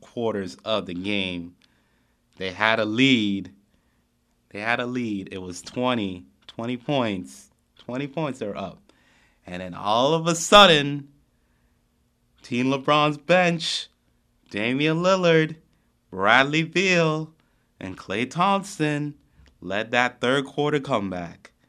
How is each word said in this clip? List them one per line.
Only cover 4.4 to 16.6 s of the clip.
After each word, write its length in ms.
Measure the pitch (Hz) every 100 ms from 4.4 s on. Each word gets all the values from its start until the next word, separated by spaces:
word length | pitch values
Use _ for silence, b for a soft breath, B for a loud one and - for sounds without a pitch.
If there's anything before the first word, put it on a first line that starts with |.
| _
They 100 | 101
had 200 | 110 120
a 60 | 123
lead. 420 | 127 117 101 95
It 60 | 98
was 240 | 92 90
twenty, 640 | - - 127 120 98 90 - _ -
twenty 300 | - 117 123
points. 760 | - 139 117 95 - - - _ _ _
Twenty 280 | - 123 139
points 340 | 165 151 -
they 60 | 104
were 100 | 98
up. 240 | 95 - _ b b b b b -
And 160 | 90
then 120 | 92
all 380 | 87 101 113 139
of 140 | 165 165
a 80 |
sudden, 720 | 165 - 208 190 151 143 143 139 _ _ _ _ _ _ _ _ _ _ _ _ _
Team 240 | - 123 127
LeBron's 500 | 135 135 151 151 147
bench, 720 | - 180 175 170 160 - - _ _ _ _ _ _
Damian 520 | 101 113 131 151 160
Lillard, 540 | 180 190 175 165 156 165 _ _ _ _ _
Bradley 540 | 92 98 123 139 156